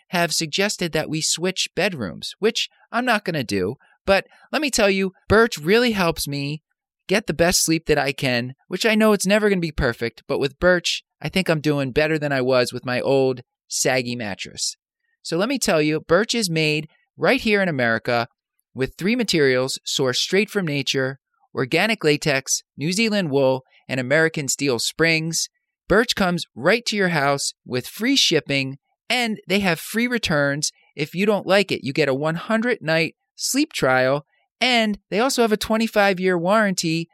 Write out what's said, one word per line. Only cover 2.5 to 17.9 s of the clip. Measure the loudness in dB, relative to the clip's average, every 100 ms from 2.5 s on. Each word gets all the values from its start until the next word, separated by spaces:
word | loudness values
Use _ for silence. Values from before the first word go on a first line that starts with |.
| -2 -6 _ -8
I'm | -4
not | 0 -2
gonna | -2 -4
do. | -2 -2 -2 -6 _ _
But | 0 0 0 _ -6
let | -4
me | -2
tell | 2 2
you, | 2 -2 -4 2
Birch | 4 4 0
really | 2 4 4
helps | 2 0 -2 -6
me | -6 -6 -8 _ _ _ _ -2
get | -2 0
the |
best | 0 2 2
sleep | 2 0 2
that | 0
I | 0
can, | -2 -2 -2 -4 -10 -10
which | -2 0
I | 4
know | 4
it's | 4 2
never | 2 2
gonna | 0
be | -2
perfect, | -2 -2 -2 -6 -6 -6
but | -2
with | -2 2
Birch, | 2 2 0 -6 _ -10
I | -4
think | -2 0
I'm | 0
doing | 2 0 0
better | 0 0 0
than | 0
I | 0
was | 2 4 2
with | -2 -4
my | -2
old | 2 2 2 -2 -10 _ -10
saggy | -2 0 0 -2 -6
mattress. | -8 -8 -12 -8 -8 -8 _ _ _ _
So | -6 -2
let | -2
me | -2
tell | 0 2
you, | 2 0
Birch | 2 2 2
is | -2 0
made | 0 0 -2 -6 _ _ -2
right | 0 2
here | 2 2
in | 2
America | 0 0